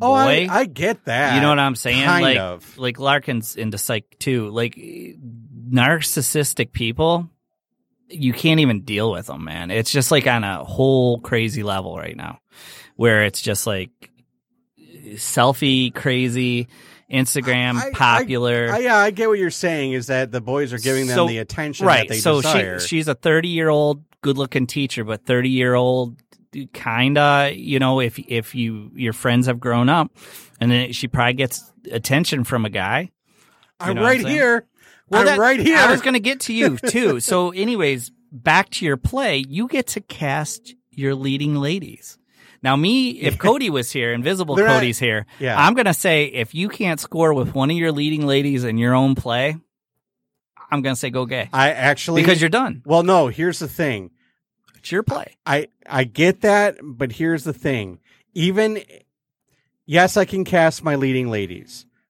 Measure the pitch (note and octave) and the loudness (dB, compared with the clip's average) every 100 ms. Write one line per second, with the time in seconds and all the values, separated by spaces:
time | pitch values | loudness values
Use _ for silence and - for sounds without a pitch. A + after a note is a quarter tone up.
0 | A#3+ C4+ C4+ D#3 F#3 F#3+ B3 C3+ F3+ A3+ | 2 2 4 2 0 0 -2 -2 -4 -4
1 | - A#2 C#3+ C3+ D3 D3 C#3 A#2+ A#2+ B2+ | -4 -2 0 2 4 2 0 -2 -2 0
2 | C#3 F3 C3+ C3 F#2 F2+ - - B2+ A#2+ | 2 2 2 2 -2 -8 -16 -8 -6 -2
3 | C#3 C#3+ C#3+ A#2+ A2 - A2 G#2 - A2+ | 0 0 0 -4 -6 -6 -6 -6 -4 -6
4 | - _ - B2 G#2+ A2 A#2 - - - | -8 _ -2 -2 -2 -4 -4 -6 -16 -16
5 | - D#3+ B2 A#2 A2+ A#2+ A#2+ B2+ B2+ E3 | -16 -16 -18 -18 -20 -16 -2 2 4 2
6 | - - C3 D3+ C#3+ - A#2+ - A2+ A#2+ | 0 -2 -2 -2 -2 -2 -4 -4 -6 0
7 | D#3+ E3+ E3+ _ _ _ _ _ _ _ | 0 0 -4 _ _ _ _ _ _ _
8 | _ - B2+ A#2+ D#3+ D#3+ C#3+ G#2 F#2 G#2 | _ -4 -2 0 2 4 4 0 -2 -2
9 | A2 F2 - C#2 D#2+ D#2+ F2 G#2+ A2+ C#3+ | -2 -4 -8 -12 -12 -10 -6 -4 -2 0
10 | B2+ D3+ C3 A#2+ G2+ F2+ C2 - C3+ C3 | 2 2 4 0 -2 -6 -6 0 2 4
11 | B2 A#2+ - A#2+ A2+ A2+ G#2 F#2+ F#2 E2+ | 2 0 -2 -2 -2 -4 -4 -4 -6 -10
12 | D#2+ D#2+ D#2+ D#2+ _ - - - - - | -12 -12 -14 -16 _ -20 -20 -20 -20 0
13 | A#2 G#2+ G#2 - - G2+ - G2 F2+ _ | 4 4 4 0 -4 -4 -4 -6 -8 _
14 | - _ _ _ _ _ _ _ - - | -20 _ _ _ _ _ _ _ -20 -20
15 | G#2+ G#2 - - B2 B2+ C#3+ C3 B2 - | -18 -10 -4 2 2 2 0 0 -2 -4
16 | C#3+ B2+ B2+ B2 B2 A#2+ A#2+ - - - | -2 -2 -2 -2 -2 -2 -6 -12 -20 -20
17 | _ C3+ B2+ C#3+ B2+ B2 B2 B2 C4+ - | _ 0 0 0 0 0 0 -2 -4 2
18 | B2+ A#2 A3 B2+ A#2+ A#2+ A#2 G#3+ B3 G#3+ | 4 4 2 -2 0 0 0 0 2 4
19 | G#3 G3 A3+ G#3 F3+ - F3+ D#3 C3+ C3 | 2 2 0 0 -2 -2 -4 -2 -2 -4
20 | A#2+ B2+ C3 B2 A#2 C#3 C#3+ A#2 A#2+ C3 | -2 -2 -2 -6 -4 -4 -4 -4 -2 0
21 | C3 B2 E3+ A#2 A2 - D3+ C#3+ F#3+ C3+ | 0 0 0 -2 -6 -8 -8 0 4 4
22 | G#2+ A2 E3+ D3 D#3 C#3+ F#2+ F2+ - D#3+ | 2 0 2 2 2 0 0 -4 -4 -2
23 | D3+ B2+ E3+ D#3+ F3 E3 D#3+ D3+ D3 C#3+ | -2 -2 2 2 2 0 2 2 2 0
24 | - _ C#3+ C3+ C3+ C3+ B2+ D3 C3+ - | -8 _ -2 -2 -2 -2 -2 -2 -4 -4
25 | G#2+ G#2+ - B2 C3 B2+ B2 B2 B2+ B2+ | -6 -6 0 0 2 2 2 2 2 0
26 | B2 A#2+ _ _ _ - C3+ - B2 A#2 | -2 -8 _ _ _ -16 -14 -10 -4 0
27 | B2+ D3 D3 C#3+ C#3+ - D#3+ C3+ C3 C3 | 2 4 4 4 2 -4 -2 2 2 2
28 | A#2+ - - A#2 A2 B2+ A2+ A2 G#2 - | 0 -4 -6 -6 -4 -4 -4 -6 -12 -6
29 | A#2 A2 C3 A#2+ B2 A#2+ B2 A#2 B2 E3 | -6 -2 0 2 2 -2 -2 2 2 2
30 | D3 - - - - _ A#2 B2 B2 A#2+ | 0 -8 -20 -20 -20 _ 0 2 0 -6
31 | B2+ C3 A#2+ B2 B2+ - - _ - A2+ | -4 0 0 0 -4 -6 -16 _ -10 -8
32 | - C#3+ F3 C#3+ A#2 B2 G#2+ G#2 F#2+ B2+ | 0 0 0 -2 -2 -2 -2 -4 -2 -2
33 | F3+ _ _ _ _ _ _ - F3 - | -4 _ _ _ _ _ _ -10 -6 0
34 | A3+ C4 - D4 B3+ A#3 A#3 _ _ _ | 2 2 0 0 2 0 -2 _ _ _
35 | _ G3+ G3 F#3+ A#3 C4+ D4 D#4+ C4+ B3+ | _ 2 4 4 4 4 4 6 6 4
36 | B3+ B3+ G#3+ C4+ - A3+ F#3 B2+ - A#3 | 0 0 0 -2 -4 0 0 0 -2 0
37 | A3+ B2 - F3+ F3 F3+ G#3 A#3 D3 C3 | 0 0 0 0 0 -2 -4 0 -2 -2
38 | B2 - _ C3 D#3 E3 G3 - E3+ C3+ | -8 -18 _ -4 2 2 2 -2 -2 0
39 | - C4 B3+ C#3 C3+ D#3 B3 C#4 B3 G#3+ | -2 0 0 0 -2 -6 -2 -4 -4 -8
40 | - - D3 C#3+ D3+ - - - _ - | -12 -6 -4 -4 -4 -10 -16 -20 _ -6
41 | C#3 C3+ C3+ C#3 D3 D3 C#3+ F#3+ D3+ - | -4 -2 -2 -2 0 0 -2 -4 -8 -16
42 | - - _ _ _ _ C3 C#3 E3+ B3+ | -20 -20 _ _ _ _ 0 2 2 2
43 | B3+ - D#3 - F#3 C#4 A#3+ C#3 A#2 C#3 | 0 -2 -4 2 2 2 2 -2 -2 -2
44 | A#2 A#2+ C3 F#3+ E3+ D3 G#3+ A3 B2 A2+ | -2 -2 -2 -2 0 2 4 4 2 0
45 | B2 A2 G#2 - C3 A2 D3+ B3 G#3+ D#3+ | 0 -2 -4 -6 -2 4 4 4 2 2
46 | F#3 D#3 D3 B2 A2+ D#3 G3+ - F#3+ D#3 | 2 2 2 -2 -6 -4 -6 -2 -2 -2
47 | - E3 D#3+ C#3+ B2 C3+ C3+ E3+ E3 D3 | -4 0 2 2 0 0 0 0 0 0
48 | D3+ D#3 C#3+ C#3 C#3+ C3+ B2 A2+ A#2+ B2+ | -2 0 2 2 2 0 0 0 2 4
49 | C3+ C3+ B2 A#2 C#3 D#3+ - _ _ _ | 4 2 -2 -2 -2 -4 -12 _ _ _
50 | _ _ _ _ _ - - D3 C3 B2+ | _ _ _ _ _ -20 -6 -4 -2 -4
51 | C3+ B2+ B2 B2+ - C#3 C#3+ B2 C3 D3 | -4 -4 -4 -6 -4 2 2 2 0 0
52 | - E3 E3 E3+ D#3+ G#3+ C4 C3 C#3+ E3 | 0 2 4 4 4 2 0 -6 2 2
53 | E3+ F#3 C3+ A#2 F3 E3 D3+ - D#3 G#2+ | 4 4 2 0 -4 -4 -8 -4 -4 -4
54 | F#2 _ _ _ _ _ _ _ - F3+ | -8 _ _ _ _ _ _ _ -6 -4
55 | A3 C4+ - - - C#3+ D3 _ - C3+ | -2 -4 -8 -10 -2 -2 -4 _ -6 -4
56 | B2+ G#2 E3+ F#3+ G#3+ G3+ G#3 - D3 C#3 | -2 2 2 2 2 4 2 -2 -12 -8
57 | C3 A2 D#3+ E3 D#3+ - D3 B2+ G2 F2 | -6 -2 -2 -2 -4 -6 -4 -4 -6 -12
58 | _ _ _ - E3+ F#3+ A3 G#3+ - - | _ _ _ -2 0 2 0 -2 -10 -20
59 | _ _ _ _ _ _ _ _ - D#3+ | _ _ _ _ _ _ _ _ 0 4
60 | F#3 G#3 F#3 F#3+ F#3 F3+ D#3+ - D#3+ C#3+ | 4 4 0 -2 0 2 2 2 -2 0
61 | C3+ C3 B2 G#2+ F#2+ F2+ - - - _ | 0 0 -2 -4 -4 -10 -16 -20 -20 _
62 | _ | _